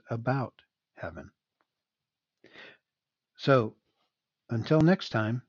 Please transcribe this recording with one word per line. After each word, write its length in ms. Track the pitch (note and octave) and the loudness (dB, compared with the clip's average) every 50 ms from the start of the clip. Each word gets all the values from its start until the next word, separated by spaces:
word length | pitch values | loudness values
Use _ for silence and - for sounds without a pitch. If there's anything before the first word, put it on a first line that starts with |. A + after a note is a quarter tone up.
| - - | -12 -10
about 520 | A2+ A#2 A#2 B2 C3 C#3 B2 - - _ _ _ _ _ _ _ _ | -10 -6 -4 -4 -2 -2 -4 -6 -10 _ _ _ _ _ _ _ _
heaven?" 360 | - - E2+ E2 E2 - - _ _ _ _ _ _ _ _ _ _ _ _ _ _ _ _ _ _ _ _ _ _ _ _ _ - - - - _ _ _ _ _ _ _ _ _ _ _ _ - | -14 -14 -14 -14 -14 -18 -20 _ _ _ _ _ _ _ _ _ _ _ _ _ _ _ _ _ _ _ _ _ _ _ _ _ -20 -20 -20 -20 _ _ _ _ _ _ _ _ _ _ _ _ -6
So, 380 | - C#3+ C#3 B2+ A2 A2 - _ _ _ _ _ _ _ _ _ _ _ _ _ _ - | 2 4 4 4 4 0 -6 _ _ _ _ _ _ _ _ _ _ _ _ _ _ -6
until 320 | A#2+ A2+ A2+ - D3+ D#3 | -6 -6 0 2 4 4
next 280 | D3+ E3 F#3+ F#3 - - | 6 4 4 2 -2 -4
time 340 | - A2+ G#2+ G#2+ A#2 B2+ - | -4 -4 -2 -2 -4 -6 -8